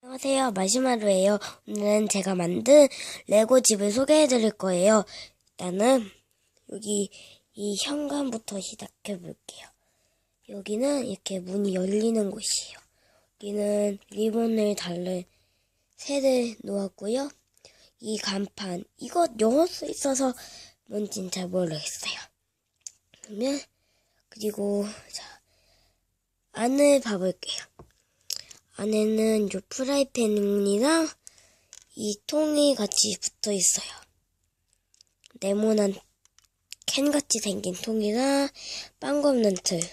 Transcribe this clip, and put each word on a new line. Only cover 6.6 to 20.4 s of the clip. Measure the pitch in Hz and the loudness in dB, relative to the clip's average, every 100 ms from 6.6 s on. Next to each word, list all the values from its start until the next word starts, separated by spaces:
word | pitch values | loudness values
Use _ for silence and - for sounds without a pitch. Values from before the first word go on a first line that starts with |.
| _ | _
여기 | 196 214 208 196 - - - _ | -14 -6 -4 -4 -6 -20 -20 _
이 | - 208 202 | -10 -8 -6
현관부터 | 285 294 294 285 277 226 - 202 | -6 -4 -4 -4 -4 -6 -8 -10
시작해 | 185 - 202 _ - 196 | -10 -14 -18 _ -12 -12
볼게요. | 175 - - - - _ _ _ _ _ _ _ _ | -12 -18 -20 -20 -20 _ _ _ _ _ _ _ _
여기는 | 202 196 214 269 285 247 | -14 -6 -2 0 0 -2
이렇게 | 196 - 190 | -8 -6 -8
문이 | 180 196 202 185 | -4 -2 0 0
열리는 | 185 208 220 226 202 | 0 0 2 2 0
곳이에요. | 208 - - - - _ _ _ _ _ | -4 -4 -4 -6 -18 _ _ _ _ _
여기는 | _ 208 208 208 208 208 202 _ | _ -8 -4 0 0 0 -4 _
리본을 | 202 220 220 233 226 208 196 | -2 -2 0 0 2 0 0
달래 | 180 175 180 185 180 _ _ _ _ _ _ _ | -4 -6 -4 -6 -8 _ _ _ _ _ _ _
새를 | - 285 269 254 233 220 | -4 0 2 2 0 -6
놓았고요. | 208 202 196 - 202 240 285 - _ _ - _ _ _ | -6 -4 -4 -8 -4 -4 -4 -12 _ _ -20 _ _ _
이 | 214 214 | -6 -6
간판, | - 196 202 - 196 175 - _ | -4 -4 -6 -8 -8 -8 -10 _
이거 | 240 349 339 226 | -6 0 0 2
영어 | 214 262 349 | 2 4 2
써 | - 294 | 0 -10
있어서 | - 285 262 269 247 | -4 -2 0 0 -2